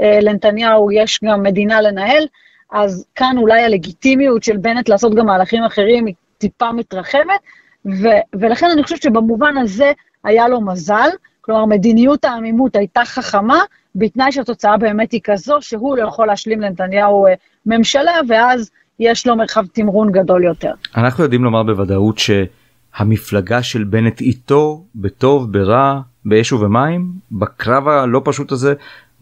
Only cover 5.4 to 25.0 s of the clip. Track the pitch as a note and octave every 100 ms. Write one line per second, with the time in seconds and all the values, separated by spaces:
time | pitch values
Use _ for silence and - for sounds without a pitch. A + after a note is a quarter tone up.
5.4 | F#3 A3+ A3+ - G3+ A#3+ A3+ F3 _ _
6.4 | G3+ - A#3 A#3 - F#3 F3 C#4 D#4+ G4
7.4 | - - _ _ G3 F#3+ A3+ G#3 - G3
8.4 | A3 A#3 F4 D#4 - D#4+ D4 A3 A3+ A3
9.4 | D4 C#4 A3+ G3 C#4+ D4 _ _ G#3 A3+
10.4 | A#3+ B3 G3+ F3+ D#3 G#3+ C#4 F#4+ _ _
11.4 | - A3 G#3+ G#3 A3+ A3+ B3+ D4 D4 A#3
12.4 | A3+ A3+ C4 - G3+ A#3+ A#3+ C4 - G3+
13.4 | G#3+ D#4 G4+ _ _ F#3+ G#3+ A#3 C4 C4+
14.4 | A#3+ A3+ G#3 G#3+ A3 G#3 A3 A3+ - G3+
15.4 | G#3 D4 - A3 C4+ B3+ G#3+ - G#3+ G3+
16.4 | A3 A3 G3+ F#3 F#3 G3 G3+ G3+ G3 F#3
17.4 | _ _ G#3+ A3+ A3 C#4 D#4+ E4+ B3+ A3+
18.4 | B3 B3+ G#3+ _ _ - A3+ A3+ B3 A3+
19.4 | G#3+ G#3+ F#3 - G#3+ G3 G#3+ F#3 F3+ F#3
20.4 | F3 D#3+ - - - A2+ B2 B2+ D3+ B2
21.4 | B2 A2+ A2 G2 F#2+ F#2+ G#2+ G#2 - G2+
22.4 | F#2 _ _ _ _ - G#2+ A2 - G2+
23.4 | F2+ A#2+ B2+ A2+ G2+ A2 A2+ A2+ B2+ B2+
24.4 | - C#3+ D3+ D#3 F#3 -